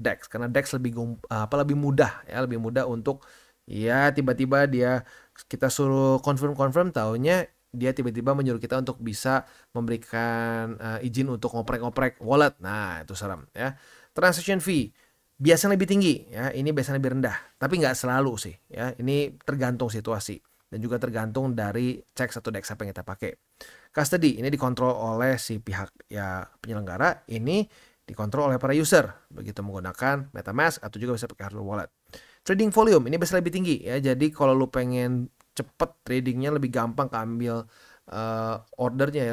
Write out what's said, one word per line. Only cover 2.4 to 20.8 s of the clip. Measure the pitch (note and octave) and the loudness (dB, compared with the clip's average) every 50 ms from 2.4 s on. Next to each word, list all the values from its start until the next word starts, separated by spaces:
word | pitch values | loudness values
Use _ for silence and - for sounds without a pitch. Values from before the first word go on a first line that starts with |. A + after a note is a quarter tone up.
| C3 B2 | -2 -2
lebih | A#2+ A2+ A2+ | -2 -4 -4
mudah | A2+ A#2+ C3 B2+ B2+ | 0 0 0 0 0
untuk | A#2+ A#2 A2 C3+ C3+ C#3 - - - - - _ _ _ _ - | -2 -2 -2 -2 -4 -4 -6 -18 -20 -20 -20 _ _ _ _ -10
ya | G2 G#2 G#2+ A2+ A#2+ C3+ C#3 D3 | -6 -2 0 2 2 4 4 4
tiba-tiba | D3 D3 C3+ C3 B2 A#2 C3 C3 C3+ C#3 C#3+ C#3 C3 | 4 2 2 0 2 0 2 2 4 4 4 4 4
dia | B2 B2 B2 B2+ B2 - - - - - _ _ - - _ - | 2 2 2 2 0 -2 -6 -16 -20 -20 _ _ -20 -14 _ -4
kita | - - - | 0 0 0
suruh | - - C#3+ C3+ C3+ C3+ C3+ C3+ C3 C3 - | 2 2 2 2 4 4 4 4 4 4 2
confirm-confirm, | D3 C#3 C3 C#3+ C#3+ D3 C#3+ C#3 C3+ C3 E3+ F3+ F3+ - | 0 0 2 0 -2 0 2 0 2 4 2 2 2 2
taunya | C3 A2 A2 A2+ A#2 C3 D#3 F3+ F#3 E3+ - _ _ _ _ - | 0 -2 0 -2 0 2 4 4 2 2 -2 _ _ _ _ -6
dia | B2 A#2+ B2+ C3 | -2 0 0 0
tiba-tiba | - B2+ B2 A2 A#2+ A#2+ C3+ C#3 | 0 -2 -2 -2 -2 0 0 0
menyuruh | C#3 C#3 C3 A#2+ A2+ | 2 2 0 0 -2
kita | A2 A#2 C3+ C3 | -2 -2 -2 -2
untuk | C3 C3 C3 - A2+ | -2 -4 -6 -6 -6
bisa | A#2 G#2 - - C3 C3 C3 C3 - - - - _ _ | -6 -6 -4 0 0 0 0 0 -4 -14 -20 -20 _ _
memberikan, | A#2+ A#2 A#2 A#2 A2+ A2+ - - A#2 A#2 A#2 A#2 A2+ A#2 A#2 A2+ A2+ A2+ A2+ A2+ - | -4 -2 -2 -2 -4 -4 -6 -4 -2 -2 0 0 -2 -2 -2 -2 -4 -4 -6 -8 -8
eh, | - A2+ A2 A2 A2+ B2 A2 | -8 -8 -6 -4 -6 -4 -2
izin | B2+ C3 C#3 | -2 -2 -2
untuk | B2+ A2 - A#2+ A#2 | -2 -4 -4 -4 -4
ngoprek-ngoprek | A#2 A2+ - B2 A#2 A#2 B2 A#2 C3 C3 B2+ - - - | -4 -4 -4 -4 -4 -4 -4 -2 0 0 0 -2 -4 -2
wallet. | A2 C3+ D3 D3 C#3 - | 2 4 6 6 4 2
Nah, | _ F2 F#2 G#2 G#2+ G#2 F#2 E2+ E2 D#2 | _ -8 -6 -4 -4 -4 -6 -6 -8 -10
itu | - F#2+ | -10 -10
serem | F#2 G#2 G2+ F#2+ D#2+ C2 - _ | -8 -8 -8 -8 -8 -12 -16 _
ya. | - A#2+ C3+ C3+ C#3 - - - - - _ _ | -6 -6 -6 -6 -8 -16 -20 -20 -20 -20 _ _
Transaction | - - F3+ F3 E3+ E3+ - G3 F#3 - | 2 4 4 4 2 0 0 -2 0 0
fee | F#3+ F#3 D3 A#2 G#2 - _ _ _ _ _ _ _ _ _ | 0 0 0 0 -2 -6 _ _ _ _ _ _ _ _ _
biasanya | C3+ D3+ E3 D#3+ - G3+ G3+ | 6 6 6 6 6 4 4
lebih | F#3+ G3 F3+ | 2 4 4
tinggi | G3 G3+ G3 F3 C3 - - - | 4 4 4 4 2 2 -2 -10
ya, | - G#2 A#2+ C3+ - | -8 -6 -6 -4 -4
ini | C3 C3+ D3+ | -2 -2 0
biasanya | D#3 C#3+ B2+ C#3 C#3 C3+ | 0 0 -2 -2 -2 0
lebih | C3+ C3 B2+ | 0 0 0
rendah, | C3+ B2+ A#2 G2 - - - _ | 0 0 -2 -2 -6 -10 -14 _
tapi | _ C3+ C3+ F#3 F3 | _ -2 0 2 2
nggak | D3+ B2+ C3 | 2 2 0
selalu | - - B2+ B2 C3 C#3 C3+ A#2 | 0 -2 0 2 2 2 2 0
sih | G#2 - G2 E2 - _ _ | -4 -8 -10 -12 -16 _ _
ya, | - - A#2 B2+ A#2+ - | -10 -8 -6 -6 -6 -4
ini | A#2 C3 C#3 C#3+ D3 C#3 C#3 - | -2 0 0 0 0 -2 -4 -8
tergantung | - - C#3+ C#3 B2+ B2 B2 A#2+ B2+ A#2 | -8 -6 -2 -2 0 0 0 -2 -2 -2
situasi | G#2+ A2 G#2 - A#2 G2+ - - G2+ - - _ _ _ _ _ | -4 -4 -4 -4 -4 -4 -4 -8 -10 -12 -14 _ _ _ _ _
dan | - A2+ | -10 -6